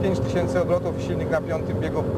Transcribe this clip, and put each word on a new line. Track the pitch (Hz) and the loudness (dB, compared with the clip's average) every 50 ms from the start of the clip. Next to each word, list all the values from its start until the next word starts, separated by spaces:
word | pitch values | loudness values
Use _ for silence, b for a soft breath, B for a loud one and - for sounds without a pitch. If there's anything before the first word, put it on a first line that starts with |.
Pięć | - 190 185 - | 2 2 2 2
tysięcy | - - - 180 170 165 170 180 | 0 0 0 0 0 2 2 2
obrotów | 170 160 175 175 165 170 160 - | 2 2 2 0 0 -2 -4 -4
i | |
silnik | - - 180 165 165 160 | -2 -2 -2 -2 0 0
na | 170 156 | 0 0
piątym | 147 - 160 156 156 - - - | 0 -2 -2 -2 -2 -2 -2 0
biegu | - 160 - 156 - - - | 0 0 0 0 0 0 0